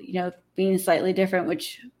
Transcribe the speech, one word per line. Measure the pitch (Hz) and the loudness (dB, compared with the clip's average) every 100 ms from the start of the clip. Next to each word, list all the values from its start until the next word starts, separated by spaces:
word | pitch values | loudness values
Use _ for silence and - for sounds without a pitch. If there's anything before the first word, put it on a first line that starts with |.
you | - | -8
know, | 185 180 180 _ - | -6 -4 -8 _ -2
being | 190 185 | 2 2
slightly | 190 160 180 | 2 2 2
different, | 190 190 185 160 | 2 2 0 0
which | 170 - - 247 - | -4 -6 -14 -18 -20